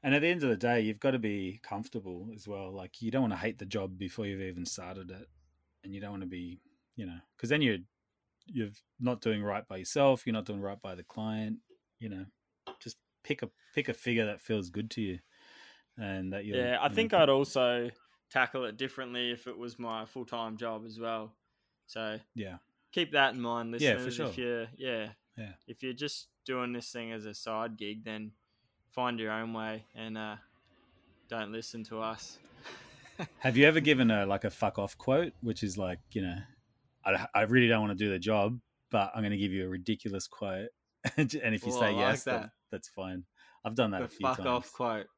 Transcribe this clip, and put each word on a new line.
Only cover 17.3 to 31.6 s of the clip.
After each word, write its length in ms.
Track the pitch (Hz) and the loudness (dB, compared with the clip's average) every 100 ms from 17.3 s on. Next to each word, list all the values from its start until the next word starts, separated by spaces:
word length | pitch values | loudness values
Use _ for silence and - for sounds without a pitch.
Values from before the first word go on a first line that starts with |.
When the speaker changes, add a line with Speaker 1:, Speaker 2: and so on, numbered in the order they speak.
| 135 139 135 123 120 120 - _ _ _ | 8 4 4 4 4 0 -6 _ _ _
Speaker 2:
tackle 360 | 139 127 135 120 | 2 2 0 -4
it 120 | 107 | -4
differently 540 | 131 - 127 123 120 | -6 -6 -8 -4 -2
if 160 | 120 - | -4 -8
it 100 | 101 | -10
was 200 | 120 117 | -10 -8
my 280 | 117 113 110 | -6 -6 -6
full-time 520 | 131 117 117 113 110 | -10 -8 -6 -6 -6
job 260 | 117 110 113 | -6 -6 -10
as 140 | 110 | -8
well. 360 | 117 113 110 _ _ _ _ _ _ | -4 -4 -6 _ _ _ _ _ _
So 340 | 113 110 110 - - | -6 -4 -6 -10 -10
Speaker 1:
Yeah. 240 | 98 87 _ _ _ | -8 -10 _ _ _
Speaker 2:
keep 200 | - 160 | -4 0
that 220 | 147 135 127 | 4 2 2
in 60 | |
mind, 300 | 120 120 117 117 | -2 -2 -4 0
Speaker 1:
Yeah, 200 | 147 113 | 2 2
for 140 | 127 | 0
Speaker 2:
listeners. 80 | 120 | -4
If 180 | 139 104 | -4 -4
Speaker 1:
sure. 0 | |
Speaker 2:
you're, 300 | 123 117 113 127 | -4 -4 -6 -8
yeah, 360 | 131 113 107 107 _ - | -4 -4 -6 -12 _ -14
Speaker 1:
Yeah. 180 | 104 85 - | -14 -14 -18
Speaker 2:
if 160 | 120 | -10
you're 100 | 131 | -10
just 360 | 127 143 - - _ - | -6 -6 -8 -12 _ -6
doing 280 | 127 123 | -2 -2
this 180 | 120 117 | -4 -8
thing 200 | 120 113 | -10 -8
as 140 | 113 107 | -8 -10
a 80 | |
side 440 | 104 - 110 113 110 | -10 -6 -4 -4 -4
gig, 260 | 104 107 110 | -8 -8 -8
then 280 | 107 107 - _ _ _ _ _ | -8 -10 -14 _ _ _ _ _
find 280 | - 123 117 | -4 -2 -2
your 120 | 110 | -2
own 220 | 110 113 | -2 -4
way 340 | 113 110 110 107 113 | -4 -4 -6 -12 -14
and, 220 | 110 110 | -10 -8
uh, 200 | 107 104 _ _ _ _ _ _ _ _ _ | -8 -10 _ _ _ _ _ _ _ _ _
don't 220 | 113 104 | -6 -6
listen 320 | 113 | -6